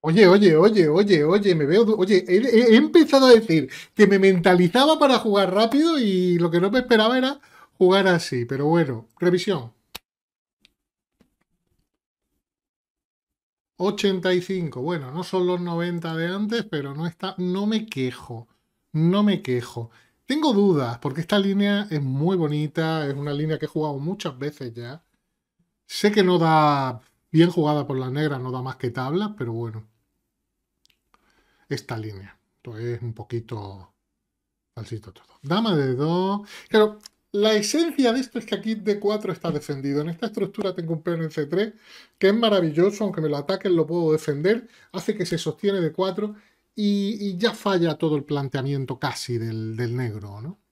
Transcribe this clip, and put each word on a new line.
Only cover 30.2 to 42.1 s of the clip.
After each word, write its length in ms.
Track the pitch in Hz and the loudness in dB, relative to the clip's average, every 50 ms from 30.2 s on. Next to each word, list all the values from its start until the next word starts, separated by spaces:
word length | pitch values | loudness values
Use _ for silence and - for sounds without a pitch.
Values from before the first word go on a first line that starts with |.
| _ _ _ _ _ _ _ _ _ _ _ _ _ _ _ _ _ _ _ _ _ _ _ _ _ _ _ _ _ _ | _ _ _ _ _ _ _ _ _ _ _ _ _ _ _ _ _ _ _ _ _ _ _ _ _ _ _ _ _ _
Esta 280 | 143 - - - 123 | -10 -10 -8 -10 -10
línea, 420 | 110 110 110 101 95 98 98 - _ _ _ _ _ | -10 -10 -12 -14 -16 -18 -20 -20 _ _ _ _ _
pues 220 | _ 123 110 110 120 | _ -16 -14 -10 -8
es 180 | 120 120 117 | -8 -8 -8
un 120 | 117 117 113 | -10 -12 -12
poquito 800 | - 104 _ 120 117 113 - 117 104 101 98 101 98 87 _ _ _ _ _ _ _ _ _ _ _ _ _ _ _ _ _ _ | -12 -12 _ -10 -10 -8 -10 -12 -12 -12 -14 -16 -18 -20 _ _ _ _ _ _ _ _ _ _ _ _ _ _ _ _ _ _
falsito 380 | 117 107 - 113 110 - 95 | -18 -14 -14 -14 -14 -14 -18
todo. 160 | - - _ _ _ _ | -20 -20 _ _ _ _
Dama 340 | - 139 170 208 226 220 180 | -6 -4 -2 -2 0 0 0
de 200 | 151 139 131 123 | 0 0 -2 -2
dos. 520 | 123 147 160 170 180 185 190 202 202 208 - - - - _ | -2 -2 -2 -2 -2 -2 -2 -4 -6 -8 -14 -20 -20 -10 _
Claro, 280 | - 220 214 214 208 - _ - _ _ _ _ - | 2 2 2 2 0 -12 _ -20 _ _ _ _ -2
la 200 | 202 208 220 220 | 0 2 2 2
esencia 600 | 214 208 208 - 311 339 339 - - 262 233 226 | 0 0 0 0 0 0 0 0 0 2 2 2
de 80 | 269 | 0
esto 180 | 262 - _ 247 | -4 -6 _ -12
es 60 | 220 | -8
que 100 | - 214 | -6 -8
aquí 200 | 190 - 220 220 | -6 -4 -6 -6
D 260 | 214 185 208 202 208 | -4 -2 -4 -4 0
cuatro 320 | 208 202 214 208 208 190 170 | 0 -2 -2 -2 -4 -6 -8
está 180 | - - 170 | -6 -6 -6
defendido. 480 | 147 147 - - 147 135 135 143 139 147 | -6 -6 -6 -8 -8 -6 -4 -4 -2 -2
En 80 | 151 | -4
esta 200 | 165 165 - 240 | -4 -8 -8 -8
estructura 460 | 220 214 - 202 196 - - 202 190 180 | -8 -4 -6 -6 -6 -6 -6 -6 -6 -6
tengo 200 | - 165 160 165 | -6 -6 -6 -6
un 100 | 156 - | -6 -4
peón 200 | 175 170 165 165 | -6 -4 -4 -6
en 80 | 156 | -6
C 140 | - 160 147 | -6 -6 -6
tres, 280 | 139 170 185 214 226 - _ _ - - - - _ | -2 -2 -2 -2 -4 -6 _ _ -20 -20 -20 -20 _